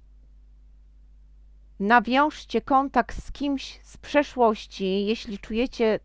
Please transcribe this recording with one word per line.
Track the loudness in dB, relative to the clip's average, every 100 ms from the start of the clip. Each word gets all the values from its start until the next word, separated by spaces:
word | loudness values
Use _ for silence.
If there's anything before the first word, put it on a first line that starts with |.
| -20 -20 -20 -20 -20 -20 -20 -20 -20 -20 -20 -20 -20 -20 -20 -20 -20 -6
nawiążcie | 4 4 4 2 2 0 -6 -4
kontakt | 2 2 2 0 0 -4
z | -10
kimś | -6 -4 -4 -6 -16
z | -20 -20
przeszłości, | -2 0 0 2 2 2 -6 -6 -2 0 0
jeśli | -4 -6 -12
czujecie | -6 -4 -4 0 0 0